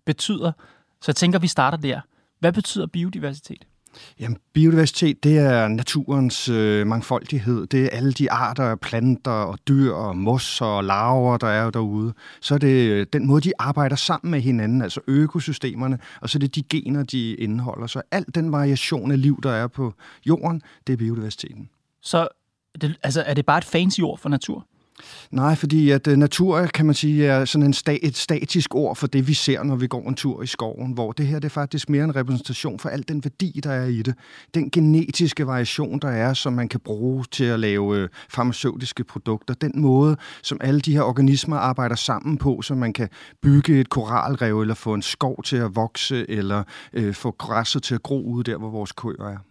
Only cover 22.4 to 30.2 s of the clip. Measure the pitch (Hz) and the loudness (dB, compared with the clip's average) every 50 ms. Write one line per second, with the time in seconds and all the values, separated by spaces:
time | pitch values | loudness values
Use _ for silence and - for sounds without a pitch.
22.4 | _ _ _ _ _ _ - 151 156 147 170 - - 143 131 165 - 151 139 147 | _ _ _ _ _ _ -8 -4 -4 -4 -4 -4 -4 -2 -2 -2 -2 0 0 0
23.4 | 139 - 147 175 - - - 165 180 190 - - 170 147 - - - 147 143 135 | 2 2 2 2 2 0 0 2 2 2 2 0 0 -2 -2 -4 -4 -2 -2 -2
24.4 | - - - - - _ _ _ _ _ _ - - - - - - - - 131 | -2 -4 -10 -10 -12 _ _ _ _ _ _ -20 -20 -20 -20 -20 -12 -6 -2 0
25.4 | 135 151 160 - - 143 156 156 151 143 139 135 - 151 143 143 147 143 - - | 2 2 2 2 2 2 4 4 6 6 4 4 4 4 6 6 6 4 4 2
26.4 | 180 185 156 165 180 160 - - 156 151 139 - 160 151 151 147 147 143 135 131 | 2 2 2 2 0 0 2 2 4 4 4 2 2 2 2 4 4 4 4 4
27.4 | 135 123 - 151 143 143 135 - - 156 147 151 165 147 123 - - - 160 147 | 2 2 2 4 4 4 4 2 0 -2 0 0 0 -2 -2 -2 -2 -2 -2 -2
28.4 | - - - 175 135 - - 139 147 - 117 - 143 127 - 135 131 143 147 - | -2 0 0 0 0 0 0 0 0 -2 -2 -4 -4 0 2 2 2 2 2 0
29.4 | - 147 131 - 120 143 135 123 127 123 - 123 - 123 131 - | 2 0 0 0 0 -2 -2 0 -2 -2 -4 -4 -4 -6 -4 -4